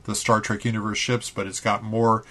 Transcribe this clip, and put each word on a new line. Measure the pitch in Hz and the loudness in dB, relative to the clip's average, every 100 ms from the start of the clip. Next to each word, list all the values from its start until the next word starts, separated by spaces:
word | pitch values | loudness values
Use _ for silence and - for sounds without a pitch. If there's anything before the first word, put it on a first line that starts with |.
| - | -6
the | 104 | -2
Star | - 110 | 2 2
Trek | - 104 120 | 2 -2 -2
universe | 110 104 104 | -2 -2 -2
ships, | - 120 - | -2 -2 -4
but | - 98 | -8 -8
it's | - | -2
got | 110 104 | 0 0
more. | 110 113 113 110 - | 0 2 4 4 0